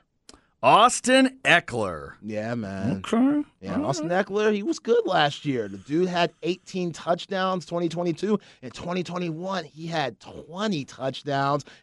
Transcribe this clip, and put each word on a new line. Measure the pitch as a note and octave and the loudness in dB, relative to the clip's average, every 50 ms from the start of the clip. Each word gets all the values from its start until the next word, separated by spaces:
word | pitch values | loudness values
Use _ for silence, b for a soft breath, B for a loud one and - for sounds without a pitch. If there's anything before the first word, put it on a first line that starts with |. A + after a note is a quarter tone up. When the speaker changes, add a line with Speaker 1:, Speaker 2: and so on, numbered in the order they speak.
| _ _ _ _ _ - b b b b b b | _ _ _ _ _ -20 b b b b b b
Speaker 1:
Austin | - B2+ D3+ F#3 A3 B3 - - - A#3+ B3+ C4 C4 B3+ - - | 6 8 8 8 8 6 4 2 2 4 6 6 6 4 2 -2
Eckler. | - C#3 D#3+ F3 - - B2 A#2+ G#2+ F#2 E2+ D2+ C#2+ - - _ | 4 4 4 4 4 0 -2 -2 -2 -2 -4 -6 -10 -14 -16 _
Speaker 2:
Yeah, | - G#2+ G#2+ G#2 G#2+ A2+ A#2+ | -10 -8 -6 -6 -4 -4 -4
man. | A#2+ G#2+ G2 G2 F#2+ F#2+ A#2+ F3 F#3+ - | -6 -6 -6 -6 -4 -2 -2 -2 -2 -2
Speaker 1:
Okay. | - - A#3 B3+ C#4 D4 D4 D4 - _ _ | 0 2 4 4 4 4 0 -2 -4 _ _
Speaker 2:
Yeah, | F#3+ F#3+ - | -10 -6 -4
Speaker 1:
All | - D4 | -2 -2
Speaker 2:
Austin | - - D#4+ D4+ - | -2 -2 -2 -2 0
Speaker 1:
right. | C4 A#3 - | 0 0 0
Speaker 2:
Eckler, | - F#3+ G#3 G#3+ A3 G#3 | 0 0 0 2 2 2
he | G3+ | 0
was | G3+ E4 D#4+ - | -2 -4 -6 -4
good | - A3 A#4 A#4+ A4+ | 0 2 2 2 2
last | E4+ F#3 E3 D3+ C#3+ C#3+ - - | 2 2 4 2 2 0 -2 -4
year. | D3 C3 A#2+ G#2+ | -2 -2 -2 -2
The | G2 G2 G2 | -4 -8 -12
dude | F2+ - C#3 E3 F#3 F3+ | -8 -4 0 0 0 0
had | F3 F3 F3 E3 - _ | 2 0 0 0 -2 _
eighteen | - E3 F#3 - _ - - F#3 F3+ E3+ | -4 -4 -4 -6 _ -10 -6 -4 -4 -4
touchdowns, | D#3 - - D#3 F3 F3 - - G3 F#3 F#3+ F#3+ F#3 F3+ D3+ | -6 -6 -2 -2 -2 -2 -2 -6 -4 -2 -2 -2 -2 -4 -6
twenty | - E3+ F3 F3 E3+ | -6 -6 -4 -4 -4
twenty-two. | E3 E3+ F3 F3 D#3+ - - G#3 G#3+ G3 b b b b | -4 -2 -4 -4 -4 -2 0 0 0 0 b b b b
In | - B2 | -16 -16
twenty | - - - F3 F3+ F#3 | -14 -12 -10 -6 -6 -6
twenty-one, | E3+ - F3 F3+ F3+ E3+ D#3 D#3+ F3+ F#3+ G3 F#3 D3+ | -6 -6 -6 -6 -6 -6 -6 -6 -6 -6 -6 -6 -8
he | - _ D3+ E3 | -10 _ -12 -10
had | E3 E3 D#3+ D3 B2+ A2+ _ | -6 -4 -4 -4 -4 -6 _
twenty | - - - - - C#3+ D#3+ F#3 G#3+ A3 G3 D3 B2+ | -18 -18 -18 -18 -18 -14 -8 -6 -4 -2 -2 -4 -4
touchdowns. | - - - B2+ C3+ B2+ - - C#3+ C#3 C#3 C#3 C#3 C#3+ D3 - b b b | -8 -10 -6 -6 -6 -6 -6 -6 -4 -2 0 0 0 0 -2 -4 b b b